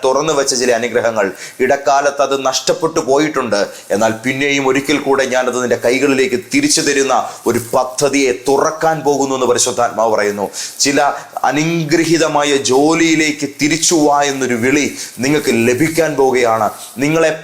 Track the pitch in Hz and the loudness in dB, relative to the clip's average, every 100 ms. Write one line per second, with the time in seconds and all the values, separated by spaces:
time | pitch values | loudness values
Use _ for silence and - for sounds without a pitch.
0 | 135 131 156 143 135 127 123 117 120 113 | 0 0 0 0 0 0 0 0 0 0
1 | 113 110 98 92 - - 127 139 143 139 | 0 0 -2 -4 -16 -4 0 0 2 2
2 | 143 139 139 139 131 131 - 170 160 165 | 0 0 -2 0 -2 -2 -2 -2 -2 -2
3 | 123 139 156 143 123 101 92 - - 101 | 0 0 2 -2 -2 -2 -2 -6 -4 0
4 | 110 110 127 135 143 139 135 139 139 143 | 0 0 -4 -2 0 0 2 0 0 -2
5 | 139 135 131 127 123 120 123 117 120 131 | 0 0 2 0 0 -2 -2 0 0 2
6 | 143 131 127 123 - 139 147 165 143 143 | 2 2 0 -2 -2 0 0 0 0 0
7 | 135 120 - - 113 117 113 131 127 - | 2 0 -2 -4 -2 -2 -2 -2 -2 -2
8 | 143 135 131 120 - 135 147 156 160 160 | 0 2 0 0 0 2 0 0 -2 0
9 | 143 143 143 131 123 120 - 113 117 101 | 0 0 0 0 2 2 0 0 -2 0
10 | 113 107 104 104 95 - - - 139 139 | 0 2 0 -2 -6 -8 -12 -4 0 2
11 | 143 - - - - 139 160 170 156 165 | 0 -2 -10 -4 -2 0 0 -2 0 0
12 | 165 165 156 147 147 139 135 131 147 165 | 2 2 2 0 2 0 2 2 2 2
13 | 165 156 156 147 139 - 147 160 160 170 | 2 2 0 -2 -8 -4 -2 0 2 2
14 | 147 143 143 135 131 120 127 147 127 - | 4 2 0 -2 -2 0 2 0 0 -6
15 | - - 131 151 143 117 117 123 160 160 | -14 -6 0 0 2 2 2 2 0 0
16 | 156 143 135 127 117 113 104 - - 110 | 0 2 2 4 2 2 0 -4 -14 -4
17 | 143 160 160 156 | 0 2 0 0